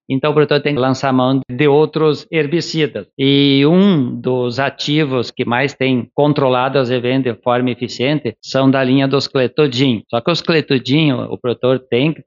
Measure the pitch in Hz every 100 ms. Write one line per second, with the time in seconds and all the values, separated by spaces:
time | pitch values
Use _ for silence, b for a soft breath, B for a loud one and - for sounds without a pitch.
0 | - 135 151 147 147 147 147 143 131 127
1 | 139 127 127 135 - 123 147 143 156 156
2 | 156 139 - 165 147 165 156 165 139 110
3 | 95 - 135 139 139 139 143 180 202 165
4 | 123 120 120 127 123 120 135 - - 151
5 | 147 131 110 - 117 120 135 - 131 127
6 | 113 - 147 143 135 127 131 139 123 127
7 | 120 135 127 110 123 123 127 117 117 -
8 | 127 151 117 - - 135 135 135 127 135
9 | 135 139 - 139 123 - 151 120 139 107
10 | - 117 - 165 - 160 139 135 123 147
11 | 156 120 113 117 123 113 123 127 - 120
12 | 151 147